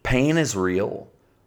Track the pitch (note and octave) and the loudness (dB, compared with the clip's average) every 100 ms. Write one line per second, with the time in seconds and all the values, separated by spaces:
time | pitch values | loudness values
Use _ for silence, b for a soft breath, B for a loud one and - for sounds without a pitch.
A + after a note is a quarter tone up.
0 | - B2+ C#3+ E3 C#3 G2 F#2 F2+ G#2+ - | -2 2 2 2 0 0 0 0 -2 -6
1 | - _ _ _ | -14 _ _ _